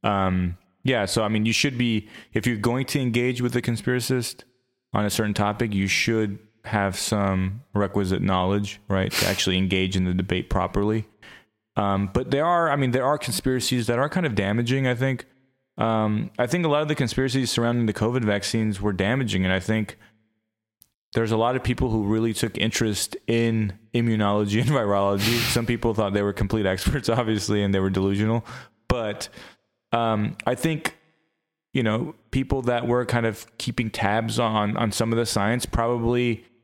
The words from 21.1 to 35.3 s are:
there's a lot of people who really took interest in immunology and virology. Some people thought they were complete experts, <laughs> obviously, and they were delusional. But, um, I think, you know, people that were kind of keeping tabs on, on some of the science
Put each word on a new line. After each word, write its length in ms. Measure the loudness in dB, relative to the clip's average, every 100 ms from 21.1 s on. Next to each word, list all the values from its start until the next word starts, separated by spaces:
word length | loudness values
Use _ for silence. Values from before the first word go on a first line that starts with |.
there's 180 | -2 0
a 40 | 2
lot 200 | 2 0
of 80 |
people 260 | -2 0 0
who 140 | 0
really 300 | 0 0 0
took 220 | -2 -4 -2
interest 580 | -2 0 0 0 -4 -8 -2
in 520 | 0 2 0 -2 -6 -4
immunology 680 | 0 2 2 2 2 2 2
and 100 | 2
virology. 680 | 2 2 2 2 2 2 0 0
Some 140 | 0 0
people 260 | 0 0
thought 180 | 2 2
they 100 | 2
were 100 | 0
complete 340 | 0 0 2 2
experts, 420 | 2 0 0 0
<laughs> 0 |
obviously, 540 | 0 2 0 2 2
and 100 | 2
they 60 | 2
were 100 | 2
delusional. 540 | 2 2 2 2 0 -4 -16 -18 _ _
But, 400 | -2 -2 -6 -10 -14 -20 -20 _ _ _
um, 440 | 0 2 2 0 -2 -4
I 80 |
think, 420 | 0 0 -2 -8 -20 _ _ _ _ _ _ _
you 100 | -2
know, 320 | 0 0 -4 -10 _
people 300 | -4 -2 -2
that 240 | 0 -2 0
were 200 | 0 2
kind 180 | 0
of 220 | 0 -4 -14 _
keeping 320 | -6 -4 -4
tabs 500 | -2 0 0 0 0
on, 380 | 0 2 0 0
on 160 | -2
some 200 | 0 0
of 60 | 0
the 60 |
science 400 | 0